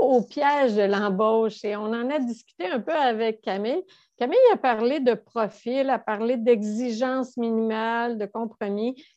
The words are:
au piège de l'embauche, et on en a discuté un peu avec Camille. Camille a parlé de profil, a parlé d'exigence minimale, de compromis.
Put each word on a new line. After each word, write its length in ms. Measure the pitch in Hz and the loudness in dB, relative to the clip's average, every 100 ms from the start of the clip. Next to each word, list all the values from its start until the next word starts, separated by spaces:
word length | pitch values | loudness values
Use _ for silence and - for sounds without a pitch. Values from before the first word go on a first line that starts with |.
au 200 | 269 254 | 6 4
piège 540 | - 285 285 294 262 208 | 2 0 0 2 2 2
de 80 | |
l'embauche, 800 | 202 202 208 190 220 220 220 - | 2 2 0 0 2 2 0 -4
et 120 | 208 208 | -6 -6
on 100 | 214 | -4
en 240 | 233 247 | -4 -4
a 80 | 294 | -4
discuté 480 | 240 220 _ - 359 | -4 -8 _ -10 -6
un 120 | 262 | -4
peu 140 | 247 | -2
avec 480 | 320 254 220 226 220 | 0 2 0 -2 -4
Camille. 420 | 233 190 214 330 - _ _ - | -6 -4 -2 -4 -6 _ _ -6
Camille 180 | 247 453 494 | 0 6 6
a 40 | - | 6
parlé 420 | 262 220 240 302 | 2 2 0 2
de 140 | 247 | 0
profil, 760 | 226 - 233 208 - 233 262 269 | 0 -2 -4 -4 -4 -4 -2 0
a 80 | 226 | -2
parlé 400 | 220 208 233 254 | -2 -4 -2 0
d'exigence 1000 | 226 226 214 214 247 220 254 262 254 247 | 2 2 0 -4 -4 -4 -2 -2 -4 -4
minimale, 800 | 233 226 226 220 226 233 240 226 | -2 0 0 -2 -2 -2 -4 -4
de 80 | 202 | -6
compromis. 680 | 226 226 - 208 202 233 262 - | -6 -8 -6 -6 -4 -4 -6 -14